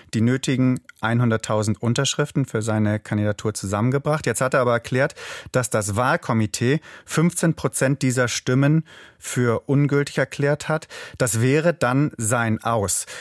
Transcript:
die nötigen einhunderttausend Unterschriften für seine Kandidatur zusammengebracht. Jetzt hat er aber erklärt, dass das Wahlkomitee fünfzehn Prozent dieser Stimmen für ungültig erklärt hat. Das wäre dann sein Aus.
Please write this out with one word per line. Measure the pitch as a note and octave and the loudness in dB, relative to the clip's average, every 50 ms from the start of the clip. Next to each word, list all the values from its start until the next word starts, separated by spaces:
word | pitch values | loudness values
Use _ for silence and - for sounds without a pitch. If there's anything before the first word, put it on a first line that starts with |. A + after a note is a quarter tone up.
| - - - | -12 -6 -2
die | A#2 | 0
nötigen | A2 A#2+ B2+ C3+ - - C3+ A#2+ B2+ B2+ B2+ B2+ - - - _ | 2 2 2 2 0 0 0 2 2 2 2 0 -4 -10 -10 _
einhunderttausend | - A2+ A#2 A#2+ B2 A#2 A2+ A2 - - A2+ G#2+ G#2+ G#2+ G#2 - | -2 0 2 2 2 2 2 0 0 0 -2 0 0 0 -2 -2
Unterschriften | - A#2 A#2 - C#3 B2+ - - D3 - - - C3+ | -2 0 0 0 0 0 0 -2 -2 -2 -2 -2 -2
für | - - A#2 | -2 -2 -4
seine | G#2+ A2+ G#2+ G#2+ G#2+ G#2 G#2+ G#2+ | -2 0 0 0 2 0 0 -2
Kandidatur | - - A2 G#2 G#2 G#2+ G#2 - - A2 G#2 | -4 -4 -2 0 0 0 -2 -2 -4 -4 -4
zusammengebracht. | - - G2 G2 G#2 A2 B2+ B2+ C#3+ C3+ D3+ D3+ D#3 - | -4 -4 -4 -2 0 0 0 0 0 0 -2 -2 -2 -2
Jetzt | B2+ A2+ - | -2 -2 0
hat | C3+ C3 C3 | 0 2 2
er | C#3+ B2+ | 2 4
aber | B2 A#2 | 4 2
erklärt, | A#2 - - B2+ B2+ C3+ - - - - - - - - - - | 0 0 -2 0 0 0 0 -2 -6 -14 -14 -14 -14 -8 -4 -2
dass | B2+ B2 - | -2 0 0
das | - A2+ G#2 G2+ G2 | 0 -2 0 0 0
Wahlkomitee | G2+ B2 C3 D#3 F3 - - B2 A2+ A2 G#2 - - A2+ A#2+ C#3 D#3 - - - - - | 0 2 2 2 0 0 0 0 0 0 0 -2 -2 0 0 0 0 -2 -6 -18 -20 -12
fünfzehn | - - - D#3+ F3 - - - E3+ D3+ | -4 0 2 2 2 2 2 0 0 0
Prozent | - - C#3 - - C#3 C3 C#3+ - - | 0 -2 -4 -2 0 0 0 0 0 0
dieser | C3 B2 B2+ B2+ | 0 2 2 0
Stimmen | A#2 - - - - B2+ C3+ C#3 C#3+ D3+ D#3+ D#3 - - - - - - _ | 0 -2 -4 -2 0 2 4 4 4 4 2 0 -2 -8 -20 -20 -20 -20 _
für | - - - B2+ B2 A#2+ A2+ G#2+ - - | -14 -6 -2 0 2 2 2 0 0 0
ungültig | C#3 C#3+ C#3+ C#3 C#3+ C#3+ C#3+ - - - | 2 2 2 2 2 0 0 0 -2 -2
erklärt | C3+ - - - C#3+ C#3+ D3 D3 - - | -2 -2 -2 -2 0 0 0 -2 -2 -4
hat. | D#3 D#3 - - - - - - - | -4 -4 -6 -8 -16 -16 -16 -14 -6
Das | - C3 A#2+ F#2+ A2+ | -2 -2 0 0 2
wäre | A2+ B2+ C3+ D#3 D#3+ F3 D#3+ | 2 4 4 4 2 2 0
dann | - - A#2+ B2+ C3+ D3 D3 - | 2 0 0 2 2 0 0 -2
sein | - A#2 G#2 B2+ A#2+ A#2 A2+ G#2+ - | -4 -2 -2 0 0 0 0 0 -2
Aus. | - A2+ A#2 A#2 G2 G2 - - - - - - | 0 -2 0 0 0 0 -2 -4 -6 -8 -12 -16